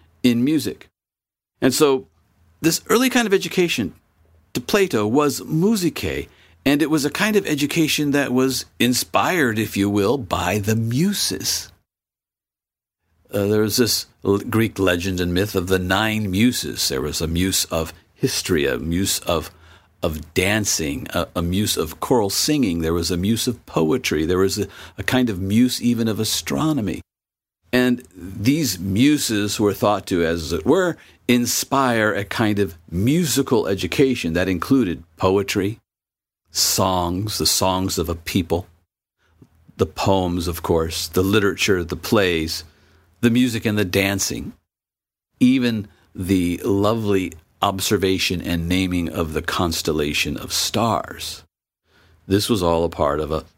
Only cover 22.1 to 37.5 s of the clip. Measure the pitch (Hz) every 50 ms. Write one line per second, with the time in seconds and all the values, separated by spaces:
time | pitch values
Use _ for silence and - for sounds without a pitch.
22.1 | 135 120 104 98 - - - - 151 147 127 98 85 85 80 80 85 87 85 85
23.1 | 92 87 90 104 117 110 - 127 117 - - - - - 80 78 101 127 - -
24.1 | 85 78 80 80 92 90 98 95 - 104 98 95 - - - - - - 92 -
25.1 | 127 127 127 117 101 90 95 95 101 113 127 123 - - - 123 120 113 117 110
26.1 | 104 104 110 - - - - - 139 135 143 156 156 135 104 90 - - - _
27.1 | _ _ _ _ _ _ _ _ _ _ _ _ - 127 123 127 123 120 - -
28.1 | - 92 85 92 95 107 101 117 147 165 156 117 92 90 90 95 92 107 131 147
29.1 | 151 139 - - 113 104 104 104 - - 107 101 95 - - 104 104 98 101 -
30.1 | 98 87 85 80 85 85 80 71 82 80 82 117 151 190 185 175 156 - - -
31.1 | _ _ _ - 123 120 120 110 - - - - 131 135 135 127 117 113 107 107
32.1 | - 101 104 - - - 117 107 107 101 101 90 87 - _ - 80 87 98 123
33.1 | 151 175 180 135 113 135 135 - 131 110 - 78 98 90 92 87 - - 139 135
34.1 | 123 - - 82 80 87 92 82 90 85 - - 135 135 117 90 80 73 - -
35.1 | _ - - 95 95 101 98 - - 104 92 101 113 - _ _ _ _ _ _
36.1 | _ _ _ _ _ _ _ _ - - - - - - 98 95 92 90 87 87
37.1 | 90 92 107 110 - - 85 85